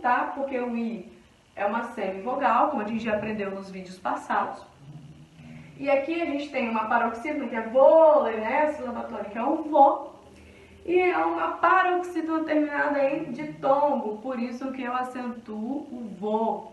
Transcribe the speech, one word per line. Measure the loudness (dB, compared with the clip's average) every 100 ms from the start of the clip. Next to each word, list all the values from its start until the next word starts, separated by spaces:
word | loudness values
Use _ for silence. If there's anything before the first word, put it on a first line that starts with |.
tá? | 0 0 0
Porque | -4 -6 -4
o | -4 -4
i | -4 -6 -12 -20 _ _ _ -4
é | -2
uma | -2 -4
semivogal, | -6 -6 -6 -6 -2 2 2 2
como | 0
a | -4
gente | -4
já | -2 -2
aprendeu | -2 -4 -6
nos | -6 -10
vídeos | -12 -14 -10
passados. | -6 -6 -4 -2 -2 -6 -16 -20 -20 -20 -20 -20 -20 -20 -20 -18 -18 -8
E | 0
aqui | 2 2 -2
a |
gente | -2 -4 -4
tem | -4 -2
uma | -2 0
paroxítona, | 2 0 -2 -6 -4 -4
que | -6
é |
vôlei, | 0 6 8 10 8 8 4 -2
né? | -2 0
A | 0
sílaba | 0 -8 -8
tônica | -8 -8 -8 -4
é |
o | -2 -2
vô. | 2 8 8 6 -4 -16 -20 -20 -20 -20 -20 -16 0
E | 2
é | 4 2
uma | 0 0 -2
paroxítona | 2 4 6 4 2 -2 -4 -4 -2
terminada | 0 0 0 0 0 2
em | 0 0 -4
ditongo, | -8 -10 -4 2 4 4 2 -2 -6
por | -6 -4
isso | -4 -6 -8
que | -6
eu | -4
acentuo | -4 -4 -6 -8 -10 -10 -8 -6 -6 -8
o | -12 -12 -8
vô, | -2 0 0 -2 -6